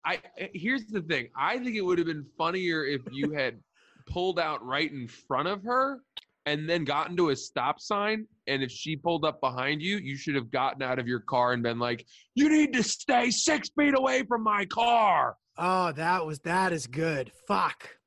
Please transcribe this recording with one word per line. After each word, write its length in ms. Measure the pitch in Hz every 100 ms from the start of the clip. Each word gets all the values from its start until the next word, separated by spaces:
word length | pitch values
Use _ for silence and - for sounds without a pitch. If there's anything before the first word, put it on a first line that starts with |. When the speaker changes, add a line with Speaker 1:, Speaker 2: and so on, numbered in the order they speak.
Speaker 1:
I, 140 | 151 180 - -
I, 120 | -
here's 320 | - 190 269 220
the 160 | 214
thing. 260 | 160 147 120 135
I 220 | 151 247
think 180 | 247 220
it 40 |
would 160 | 185 175
have 80 | 165
been 200 | 156 139 -
funnier 480 | 165 185 180 160
if 180 | 139 139 120
you 180 | 131 147
Speaker 2:
<laughs> 60 | 151
Speaker 1:
had 240 | 127 113 _ _ _ _ -
pulled 300 | 180 185 170
out 240 | 160 147
right 260 | 123 135 165
in 160 | 143 120
front 400 | - _ 131 160
of 140 | 196
her 380 | 208 254 269 269 _ - _ _ 147
and 220 | 147 156
then 160 | 170
gotten 320 | 147 147 156 175
to 100 | 170
a 60 | 131
stop 420 | - - 127 147
sign. 460 | - 208 208 220 220 _ -
And 160 | 139
if 80 | 131
she 260 | - 156 151
pulled 280 | 170 165
up 160 | 156 151
behind 400 | 131 127 135 151
you, 160 | 175 208
you 180 | 135 139
should 180 | 156
have 160 | 139 117
gotten 320 | 131 131 135
out 160 | 131 131
of 80 | 120
your 140 | 123
car 320 | - 127 123
and 100 | 123
been 160 | 117 117
like, 260 | 120 120 - - _
"You 140 | - 302
need 240 | 311 294
to 100 | 240
stay 480 | - - - 247 247
six 380 | - - 302 - -
feet 160 | 294 269
away 280 | 262 262
from 180 | 226 233
my 220 | 220 208
car." 720 | 196 - 233 233 214 165 123 - _ -
Speaker 2:
Oh, 340 | 175 185 180
that 320 | 143 165 185 156
was, 140 | 147
that 320 | 170 180 190
is 140 | 165 120
good. 440 | 131 165 147 - - -
Fuck. 420 | 196 170 - - -